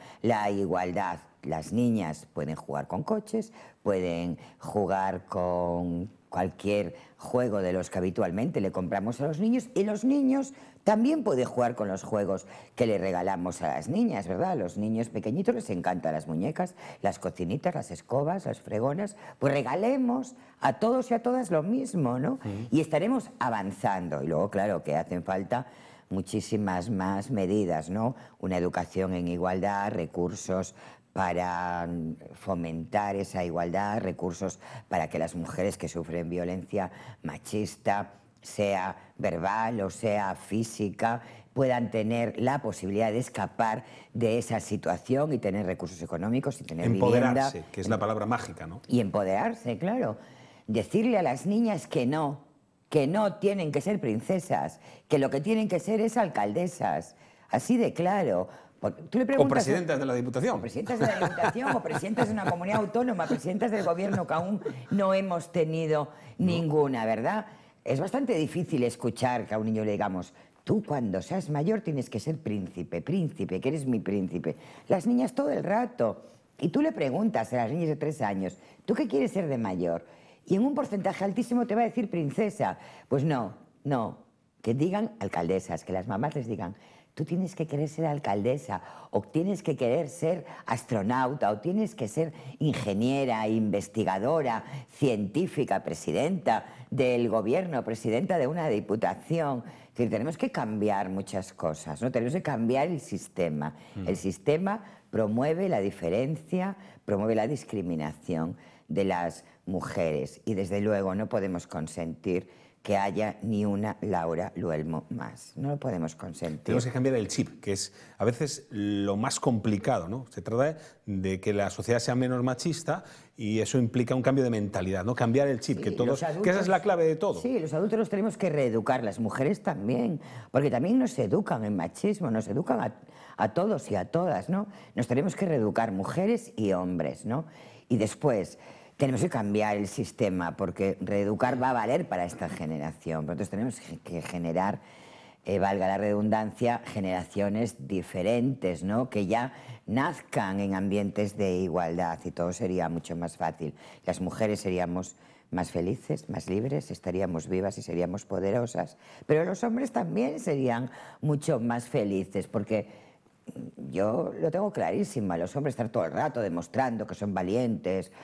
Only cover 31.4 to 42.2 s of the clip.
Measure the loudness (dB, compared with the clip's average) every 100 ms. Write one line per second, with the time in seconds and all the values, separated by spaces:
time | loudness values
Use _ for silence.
31.4 | 0 -2 -2 -2 -4 -4 -6 -8 -14 -12
32.4 | -4 -2 -2 -6 -2 -2 0 -2 -2 -2
33.4 | -2 0 0 0 0 0 -2 -4 -4 -2
34.4 | -6 -6 -14 -16 -4 -2 0 -2 -4 -4
35.4 | -6 -2 -2 -2 -6 -6 -6 -4 -4 -2
36.4 | -2 -4 -4 -2 -2 -6 -18 -12 -10 -10
37.4 | -6 -4 -4 -4 0 0 -2 -10 _ _
38.4 | -10 0 2 2 0 -6 -14 -4 -2 0
39.4 | 0 2 0 0 -2 -2 0 2 0 -4
40.4 | -4 -2 -2 -2 -4 0 0 0 -6 -20
41.4 | -8 0 2 2 0 0 0 2